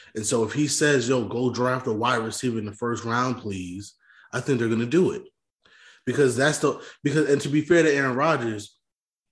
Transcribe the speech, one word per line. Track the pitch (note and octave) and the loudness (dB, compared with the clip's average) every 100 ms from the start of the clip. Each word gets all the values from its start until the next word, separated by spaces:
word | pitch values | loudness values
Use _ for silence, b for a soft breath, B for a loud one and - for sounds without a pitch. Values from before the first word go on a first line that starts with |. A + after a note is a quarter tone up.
| b | b
And | A2 G#2 | -8 -2
so | A#2+ | 0
if | G#2+ | 0
he | C#3 D3 | 0 0
says, | - D3+ C#3 A#2 | 2 4 4 2
"Yo, | C3 | 0
go | G#2 A#2 B2+ | 0 -2 -2
draft | A2 B2 B2+ B2+ | 0 0 -2 -2
a | |
wide | G#2+ A#2+ B2+ | -2 0 0
receiver | A2 - B2+ A2+ | -2 -4 -4 -4
in | G#2 | -6
the | |
first | G2+ A#2+ A#2 | -6 -6 -4
round, | A2+ A#2 B2+ A#2+ | -2 0 0 -2
please," | G#2+ F#2+ F2+ F#2 - _ b b b | -6 -8 -8 -10 -14 _ b b b
I | B2 | -6
think | B2 B2+ | -2 0
they're | A2+ | 2
gonna | A2+ | 0
do | A#2+ D#3+ F3+ | 2 2 2
it | - - _ _ _ _ b b b | 0 -12 _ _ _ _ b b b
because | - B2 C3+ A#2 | -6 2 2 4
that's | D3 D3+ | 0 2
the, | D3 A#2+ B B | -2 -2 B B
because, | C#3+ D3 C#3 | -2 0 2
and | C#3+ | 2
to | C#3+ | 2
be | D3 | -2
fair | D3+ E3+ | 4 4
to | D#3+ | 6
Aaron | C#3 C3+ | 4 0
Rodgers, | B2 D#3 D3 A#2 G#2+ G2+ _ _ _ _ _ _ | 0 2 0 -2 -6 -10 _ _ _ _ _ _